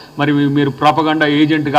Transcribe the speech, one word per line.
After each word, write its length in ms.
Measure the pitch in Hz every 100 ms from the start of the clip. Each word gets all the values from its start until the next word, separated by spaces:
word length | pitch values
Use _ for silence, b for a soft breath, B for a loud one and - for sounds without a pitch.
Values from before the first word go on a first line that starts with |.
| B -
మరి 140 | 143 143
మీ-, 140 | 143 143
మీరు 160 | 139 139
ప్రొపగండా 460 | 151 156 156 156 147 147
ఏజెంట్ 300 | 151 156 143